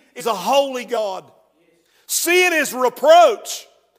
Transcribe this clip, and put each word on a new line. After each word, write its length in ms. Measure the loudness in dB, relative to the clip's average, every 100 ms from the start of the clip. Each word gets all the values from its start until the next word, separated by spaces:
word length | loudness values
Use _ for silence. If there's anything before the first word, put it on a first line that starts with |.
| _
is 120 | -10 -8
a 80 |
holy 500 | -6 -2 0 0 -6
God. 460 | -8 -6 -6 -8 -14 _ _ _ _ _ _ _ -10
Sin 460 | -6 0 0 2
is 220 | 0 -4
reproach 920 | -4 -4 0 6 6 6 2 -8 -14 -16 _ _